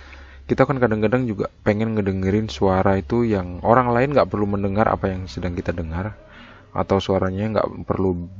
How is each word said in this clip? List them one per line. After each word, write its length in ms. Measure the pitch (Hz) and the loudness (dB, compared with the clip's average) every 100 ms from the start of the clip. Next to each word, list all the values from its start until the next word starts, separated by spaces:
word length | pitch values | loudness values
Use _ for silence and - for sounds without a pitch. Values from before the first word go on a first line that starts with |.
| - - - - - | -20 -20 -20 -10 -2
Kita 160 | 120 131 | 2 2
kan 160 | 135 | 2
kadang-kadang 480 | 120 107 107 123 123 | 0 2 2 2 0
juga 240 | 101 104 - | -2 -6 -4
pengen 320 | 110 104 113 | 0 0 0
ngedengerin 560 | 110 98 95 95 107 110 | 0 0 0 0 0 -2
suara 480 | - 98 92 98 95 | 0 2 4 2 2
itu 300 | - 117 117 | 0 0 0
yang 340 | 101 90 90 | 0 -4 -2
orang 320 | 101 123 123 | 4 4 4
lain 220 | 120 139 135 | 2 2 2
nggak 80 | 95 | 2
perlu 240 | 101 101 | 0 -2
mendengar 400 | 101 101 98 107 | 0 0 2 2
apa 220 | 98 98 | 2 -2
yang 180 | 92 95 | -4 -8
sedang 240 | - 90 | -6 -6
kita 160 | 87 90 | -4 -4
dengar, 480 | 87 80 85 104 - - - - - - | -4 -4 -6 -6 -10 -18 -20 -20 -20 -10
atau 240 | 95 - 98 | -6 0 0
suaranya 640 | - 95 95 95 110 104 | 2 0 0 -2 -2 0
nggak 240 | - - 87 | -2 -4 -4
perlu 320 | - 95 87 87 | -2 0 -2 -6